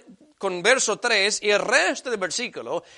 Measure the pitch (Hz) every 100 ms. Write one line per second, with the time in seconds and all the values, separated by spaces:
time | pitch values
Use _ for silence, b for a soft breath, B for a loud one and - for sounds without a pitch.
0 | - - _ - 196 180 196 262 - 202
1 | 240 214 196 202 208 202 - 262 359 285
2 | 269 220 180 - 240 - 113 160 -